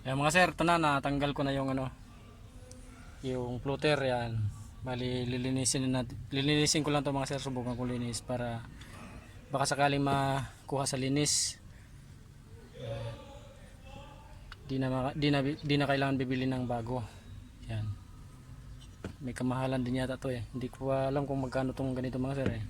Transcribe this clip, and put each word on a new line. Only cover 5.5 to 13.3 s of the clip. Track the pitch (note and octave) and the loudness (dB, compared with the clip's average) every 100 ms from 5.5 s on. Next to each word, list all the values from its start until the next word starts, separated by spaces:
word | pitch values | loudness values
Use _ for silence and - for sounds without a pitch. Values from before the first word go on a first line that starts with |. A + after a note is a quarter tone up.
| C3 B2+ C#3 | 2 2 2
na | C3 C3 | 2 0
nat-, | B2 - - | -2 -6 -4
lilinisin | C3+ C#3 D3+ D3+ D#3+ | 0 4 6 6 4
ko | D3 | 4
lang | D3 | 2
to | C#3+ | 2
mga | C#3 C3+ | 0 0
sir, | C#3 | -2
subukan | C#3 B2+ A#2+ A#2+ | -2 -2 -2 -2
ko | |
linis | B2 B2 A#2+ A2+ | -2 -2 -2 -4
para | - B2 A#2+ A#2 A2+ - - - - - - - - | -2 -2 -2 -4 -8 -14 -14 -14 -14 -14 -14 -18 -4
baka | C#3 C3+ | 2 2
sakaling | C3+ C#3+ C#3 | 6 6 6
makuha | C#3 C#3 C3+ C3+ A#2+ - - C3+ C#3 | 4 4 4 2 -2 -10 -2 0 0
sa | C3 | 0
linis. | C3 C#3+ D3 - - - - - - - - - - - - - - C3 B2 A2+ A2+ - - | 2 4 4 4 0 -4 -14 -18 -18 -18 -18 -18 -18 -20 -18 -18 -16 -10 -6 -4 -6 -8 -14